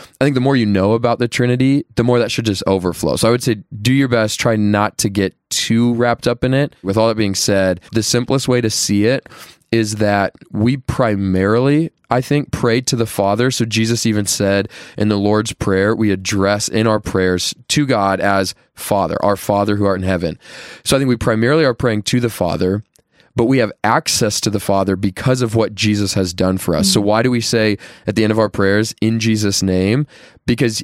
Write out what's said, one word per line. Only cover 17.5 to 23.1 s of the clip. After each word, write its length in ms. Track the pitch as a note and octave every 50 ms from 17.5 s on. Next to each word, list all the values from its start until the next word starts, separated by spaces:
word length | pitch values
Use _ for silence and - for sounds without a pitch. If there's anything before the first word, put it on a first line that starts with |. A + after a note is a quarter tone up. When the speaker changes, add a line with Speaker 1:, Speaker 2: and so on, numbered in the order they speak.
| - - - _
Speaker 1:
to 180 | - D3+ D3
God 340 | C3 C3 G#2+ G2 G2 F#2+ F#2+
as 340 | - G2+ G2 G2 G2 F#2 - - _ _ _
Father, 420 | - - - - G2+ F#2+ D#2+ E2+ - -
"Our 120 | G2+ G2+
Father 400 | F#2+ - - G#2 G2+ G2+ G#2 G#2
who 100 | G2+ G#2
art 140 | G2 G2 F#2
in 60 | F#2+
heaven." 320 | F#2 F#2+ F2 E2+ E2 D#2+ - - - - - - - - - _
So 120 | - -
I 40 | C3+
think 80 | C#3 C3
we 80 | B2
primarily 480 | A2 - B2+ A2+ A2 A#2 A#2+ C#3+ D#3+ D#3
are 100 | C3+ A#2
praying 280 | - - B2 A2 G#2 G#2
to 180 | - - B2+
the 80 | A#2+ A#2
Father, 520 | - - F#2 E2+ F2 F2 F#2 F#2 F#2+ G#2 A2 - _ _ _ _